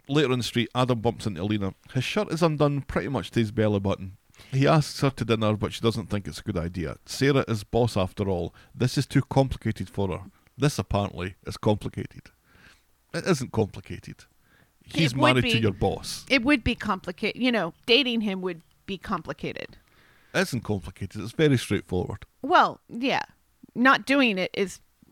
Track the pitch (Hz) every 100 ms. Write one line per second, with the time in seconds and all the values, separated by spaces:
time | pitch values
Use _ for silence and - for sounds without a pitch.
0 | - 143 131 127 110 123 110 123 127 120
1 | 113 113 113 82 101 107 98 - - 131
2 | - 214 214 160 170 151 147 143 - -
3 | 92 135 - 117 107 107 107 101 101 95
4 | 95 98 _ - - 135 139 156 - -
5 | 139 - 117 110 110 107 101 - 113 113
6 | 85 104 90 - - 95 85 90 76 -
7 | - - 135 143 - 110 - 117 120 107
8 | 92 - 98 87 87 - - 127 127 -
9 | - 139 - 135 135 - 110 - 92 -
10 | 98 85 92 _ _ - 147 - - 101
11 | 101 - 90 - - - 110 104 - -
12 | - - - _ _ _ - _ _ _
13 | _ 160 - 151 120 117 101 - - 92
14 | - - - _ _ _ _ _ - 285
15 | 156 127 123 127 240 226 110 95 98 80
16 | - - - 269 233 294 247 233 208 190
17 | - - 214 - 254 233 170 - - 240
18 | 254 233 214 185 185 165 - _ - 190
19 | - 175 151 143 160 - - - _ _
20 | _ _ _ 151 185 123 - 101 92 -
21 | 98 107 98 - 151 131 - 101 - 90
22 | - 95 - _ 269 339 202 - - 233
23 | 262 165 - _ _ _ - - 254 262
24 | 208 277 247 190 180 - 190 - _ _
25 | _